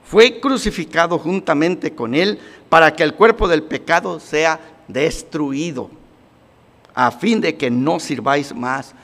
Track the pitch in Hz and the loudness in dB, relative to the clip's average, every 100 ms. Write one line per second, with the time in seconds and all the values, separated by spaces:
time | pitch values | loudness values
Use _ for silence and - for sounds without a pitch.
0 | - 190 247 240 269 262 214 - 156 160 | 0 6 6 4 -2 -2 -4 -6 -4 0
1 | 170 170 160 190 190 147 165 185 - - | 0 0 -2 -4 -2 0 0 -2 -6 -6
2 | 117 143 196 208 - - - 160 156 160 | -2 0 0 -4 -12 -20 2 6 6 4
3 | 156 - 220 220 190 160 156 135 - 165 | -2 4 4 4 0 0 0 -8 -2 -2
4 | 185 165 - 151 160 160 - - - 123 | -2 -8 -4 0 0 -2 -8 -20 -10 -2
5 | 151 - - 156 143 135 - 127 95 - | -2 -4 -10 -6 -4 -4 -6 -8 -12 -16
6 | - _ _ _ _ _ _ _ _ - | -20 _ _ _ _ _ _ _ _ -2
7 | 123 - 214 220 165 156 127 123 143 175 | -2 0 0 2 0 -2 -2 0 0 -2
8 | - 127 127 143 139 120 123 135 - - | -4 -4 0 -2 -2 -8 -6 -6 -8 -20